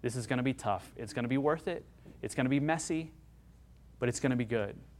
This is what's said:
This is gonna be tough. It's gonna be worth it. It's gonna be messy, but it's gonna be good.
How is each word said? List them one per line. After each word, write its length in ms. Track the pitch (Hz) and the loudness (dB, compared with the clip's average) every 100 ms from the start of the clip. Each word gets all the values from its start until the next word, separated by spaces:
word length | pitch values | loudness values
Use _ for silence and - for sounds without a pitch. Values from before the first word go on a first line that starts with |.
This 140 | 123 123 | -4 -4
is 100 | 110 | -2
gonna 160 | 127 | 0
be 120 | 127 | 2
tough. 380 | 127 107 95 - - | 0 0 0 -2 -12
It's 160 | 110 | -8
gonna 160 | - 120 | -4 0
be 100 | 135 | 2
worth 280 | 143 160 185 | 2 2 -2
it. 180 | 170 - - - - | -6 -8 -20 -20 -10
It's 120 | 127 | -6
gonna 140 | - 131 | 0 4
be 100 | 139 | 4
messy, 520 | 147 160 - 160 160 - - - - - - - - - | 4 0 0 -2 -4 -14 -20 -20 -20 -20 -20 -20 -20 -2
but 100 | 120 | -2
it's 120 | - | 2
gonna 160 | 139 123 | 2 2
be 80 | |
good. 340 | 113 117 101 - - | 2 0 0 -6 -18